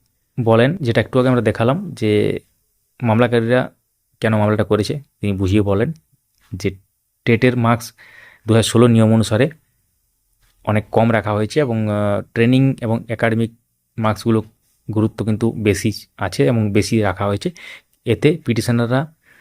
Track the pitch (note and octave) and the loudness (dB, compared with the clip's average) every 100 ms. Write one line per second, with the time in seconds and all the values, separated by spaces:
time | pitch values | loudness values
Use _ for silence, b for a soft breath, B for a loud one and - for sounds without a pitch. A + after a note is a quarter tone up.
0 | _ _ _ - A2+ A2+ B2+ F#3 B2 A#2 | _ _ _ -4 2 4 2 0 -2 0
1 | G#2+ C3 B2+ B2 A2 G#2 A#2 D#3 F#3+ A#2+ | 0 0 2 2 0 0 0 -2 -6 -6
2 | A2 G#2 G#2 F#2+ - _ _ _ _ - | 0 0 0 -4 -10 _ _ _ _ -6
3 | A#2+ A2 A#2+ A#2+ A2+ B2 - _ _ _ | 0 2 2 2 0 0 -2 _ _ _
4 | _ - A2 G#2+ G#2 G#2+ G#2 G#2+ G#2 D3 | _ -4 0 2 2 0 0 0 0 -6
5 | - _ G#2 F#2+ G2 G#2 G2+ G2 C3+ D#3+ | -10 _ -6 -2 0 2 2 0 -2 -6
6 | _ _ _ _ _ F#2 G2 F#2+ _ _ | _ _ _ _ _ -8 -6 -8 _ _
7 | _ _ - A2+ B2+ A#2+ A#2 A#2 - - | _ _ -2 2 2 2 0 0 -4 -20
8 | B B B B B A2+ G#2+ A2+ A#2+ A2+ | B B B B B 2 2 4 4 6
9 | A2 A2+ G#2+ A2 D3 - _ _ _ _ | 4 4 2 0 -2 -4 _ _ _ _
10 | _ _ _ _ _ _ - G#2+ - A2 | _ _ _ _ _ _ -4 -4 -2 0
11 | A2+ A2 G#2+ G#2 G#2+ D3+ C#3 A2+ G#2+ G#2 | 2 0 -2 -4 -2 -2 -2 -2 -2 -2
12 | G#2 G2+ - - A#2 C3 C3+ C3 A2+ A2+ | -2 -4 -4 0 2 2 2 -2 -4 -4
13 | - A2+ A#2 A2+ A#2 - _ _ _ - | -6 -4 -2 0 -4 -6 _ _ _ -4
14 | A2 G#2+ A#2 A2+ G#2 _ _ _ - G#2+ | -4 -2 0 -2 -2 _ _ _ -8 -2
15 | A2 - G#2 G#2 A2+ - G#2 F#2+ A2+ - | -2 -2 -4 -2 -2 -2 0 0 -2 -6
16 | - - G2 - C#3 A#2 G#2+ G2+ G2 A2+ | -12 -10 -6 -2 0 0 0 0 0 0
17 | G2+ F#2 G2+ G2+ F3+ E3+ B B B _ | 0 -2 -2 -2 -6 -10 B B B _
18 | - G#2 D3 D#3 - A2+ A2+ A#2+ A#2 B2+ | -4 0 0 0 -2 -2 0 -2 0 -2
19 | D#3 _ b b | -4 _ b b